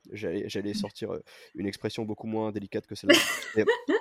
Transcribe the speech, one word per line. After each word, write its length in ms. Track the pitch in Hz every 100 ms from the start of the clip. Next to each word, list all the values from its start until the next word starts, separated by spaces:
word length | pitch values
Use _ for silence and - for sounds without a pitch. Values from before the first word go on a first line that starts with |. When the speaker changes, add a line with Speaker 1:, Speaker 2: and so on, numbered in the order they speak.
| -
Speaker 1:
J'allais, 360 | 104 101 95 -
j'allais 220 | 107 101
Speaker 2:
Ouais. 40 | 107
Speaker 1:
sortir, 380 | 101 - 104
euh, 80 | 87 - - - -
une 120 | 101
expression 360 | - 110 - 110
beaucoup 220 | 104 113
moins 240 | 110 110
délicate 360 | 104 101 110 -
que 80 | 104
celle-là. 200 | - 330
Speaker 2:
<laughs> 520 | - - - 220 220 480 - 392